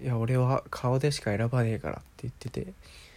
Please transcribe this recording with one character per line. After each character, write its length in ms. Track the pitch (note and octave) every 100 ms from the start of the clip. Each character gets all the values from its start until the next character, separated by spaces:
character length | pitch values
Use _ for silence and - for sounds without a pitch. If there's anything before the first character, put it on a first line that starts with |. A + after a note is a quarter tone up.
「い 60 | C3+
や、 100 | A#2
俺 220 | A#2 B2+
は 260 | B2+ C3+ -
顔 280 | - B2 C3
で 140 | D3
し 80 | C#3+
か 160 | A2 G2+
選 100 | A#2
ば 160 | B2+
ね 100 | A2+
え 60 | A2
か 120 | D#2+
ら」 60 | -
っ 20 | - -
て 60 |
言 80 | -
っ 40 |
て 140 | - -
て、 240 | - F#3 - - - -